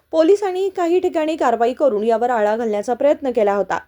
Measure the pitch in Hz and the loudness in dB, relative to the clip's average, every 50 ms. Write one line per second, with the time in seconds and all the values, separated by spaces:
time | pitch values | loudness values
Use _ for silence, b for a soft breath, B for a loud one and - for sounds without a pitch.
0 | b b 330 320 330 320 403 403 427 381 359 370 392 381 381 381 349 330 349 359 | b b 0 2 4 4 4 2 0 -2 -2 -2 -4 -4 -2 -2 -2 0 0 0
1 | 359 349 262 330 302 311 320 - 320 254 226 220 233 247 254 - 302 269 208 196 | 0 0 -2 -2 -2 -2 -2 0 0 0 2 2 0 0 0 2 0 0 0 0
2 | 214 226 226 220 240 247 247 220 208 208 220 233 240 220 208 208 208 254 240 226 | 0 0 0 0 0 0 0 0 0 0 0 -2 -2 -2 -2 -2 -2 -4 -2 0
3 | 277 285 302 294 277 254 233 240 202 202 202 202 185 - 170 180 - | 2 2 2 0 -2 -2 0 0 2 2 2 0 -2 -2 -4 -6 -8